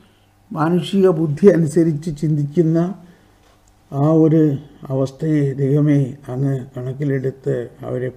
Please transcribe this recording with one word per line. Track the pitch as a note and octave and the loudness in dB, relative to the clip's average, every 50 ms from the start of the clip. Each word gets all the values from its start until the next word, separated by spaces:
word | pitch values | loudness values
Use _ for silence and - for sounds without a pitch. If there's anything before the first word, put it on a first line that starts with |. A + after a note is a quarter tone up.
| _ _ _ _ _ _ _ _ _ _ | _ _ _ _ _ _ _ _ _ _
മാനുഷിക | - D#3 D3+ E3 F3 F3+ D#3 - - G3 F#3+ F#3 F3 D#3 | -4 -2 0 0 0 0 -2 0 0 2 4 4 2 2
ബുദ്ധി | E3 D3+ C#3+ - G3+ G3+ E3 | 0 -2 0 4 4 6 6
അനുസരിച്ച് | D#3+ D#3+ C#3 - F3 E3 E3+ D3+ D3 - F3+ D3 - | 6 0 0 0 0 0 0 -2 -4 -6 -8 -8 -4
ചിന്തിക്കുന്ന | - D3+ D#3 D3 D3 C#3+ C#3+ F3+ E3 D#3+ E3 E3 E3+ F3+ G3 - - - - _ _ _ _ _ _ _ _ _ _ _ _ _ _ _ | -2 -2 0 0 -2 -2 0 0 0 2 2 0 -2 -2 -6 -12 -16 -20 -20 _ _ _ _ _ _ _ _ _ _ _ _ _ _ _
ആ | C#3+ C#3 C#3+ D#3 D#3+ D#3+ D#3+ | -4 -2 0 2 4 4 4
ഒരു | D#3+ D#3 E3 D#3 D3+ C3 B2+ - - - - - - | 4 4 4 4 2 0 -2 -8 -16 -20 -20 -10 -6
അവസ്ഥയെ | C3+ C3+ C3+ C3+ C3+ - D#3+ D#3+ D#3 D3+ C#3+ C#3 C3 C#3 | -2 -2 -2 -4 -4 -6 -4 -2 0 0 0 -2 -2 -2
ദൈവമേ | C#3+ C3 C#3+ D3+ C#3+ D3+ C#3+ C#3+ C3+ A#2+ - - - - B2 | 0 0 2 2 2 4 2 2 0 -2 -6 -12 -12 -10 -6
അങ്ങ് | B2+ C#3 C#3 C#3 C3 B2 - - | -4 -2 -2 -2 -4 -6 -10 -12
കണക്കിലെടുത്ത് | B2+ B2 C3 B2+ C3+ D3+ C#3+ C3+ C3+ C3 C3+ C3 - - C#3+ C3+ B2 A#2 A#2 - - A#2+ | -10 -8 -8 -8 -6 -4 -4 -4 -2 -4 -6 -8 -6 -6 -4 -4 -4 -6 -10 -14 -14 -10
അവരെ | A#2 B2 B2+ B2+ B2+ A#2+ | -8 -6 -6 -6 -8 -8